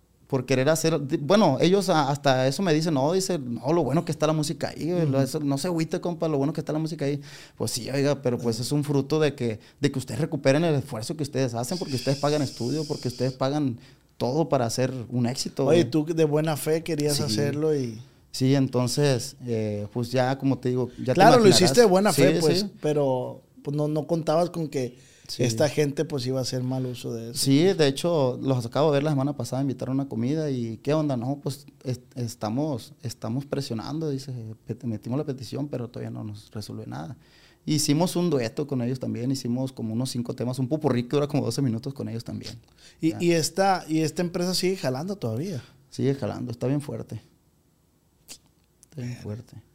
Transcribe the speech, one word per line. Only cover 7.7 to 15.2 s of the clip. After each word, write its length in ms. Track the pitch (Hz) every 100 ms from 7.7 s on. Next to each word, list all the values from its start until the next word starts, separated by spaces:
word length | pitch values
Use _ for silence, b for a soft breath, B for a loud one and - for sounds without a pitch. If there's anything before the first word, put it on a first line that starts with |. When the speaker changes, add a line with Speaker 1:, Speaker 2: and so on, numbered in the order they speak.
Speaker 1:
sí, 200 | - 113
oiga, 320 | 139 139 139
pero 160 | 127 120
pues 180 | 120 110
Speaker 2:
Ujú. 60 |
Speaker 1:
es 100 | -
un 100 | 147
fruto 380 | 147 139 139 156
de 140 | 151
que, 260 | 147 120 107 B -
de 140 | 143
que 60 | 135
ustedes 240 | - 117
recuperen 420 | 156 - 135 139
el 100 | 170
esfuerzo 440 | 143 127 110 110 156
que 40 |
ustedes 300 | 143 131 131
hacen, 240 | 117 123 180
porque 200 | - 131
ustedes 200 | - 139
pagan 220 | 147 151
estudio, 420 | 135 - 117 147 151
porque 200 | 143 127
ustedes 260 | - 127
pagan 420 | 127 131 147 139 113 B B _ -
todo 320 | 117 147 151
para 160 | 139
hacer 260 | 117 123 127 131 113
un 160 | 123